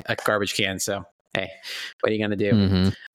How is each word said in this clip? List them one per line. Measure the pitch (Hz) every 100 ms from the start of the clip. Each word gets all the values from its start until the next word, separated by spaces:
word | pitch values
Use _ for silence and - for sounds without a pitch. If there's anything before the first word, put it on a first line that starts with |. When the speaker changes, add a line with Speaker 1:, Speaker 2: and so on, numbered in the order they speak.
Speaker 1:
a | - 117
garbage | - 107 101
can. | - 98 95
So | - 98 87 _ _
hey, | 95 92 - - - - -
what | -
are |
you | 110
gonna | 107 101
do? | 104
Speaker 2:
Mm-hmm. | 107 95 95 95 - -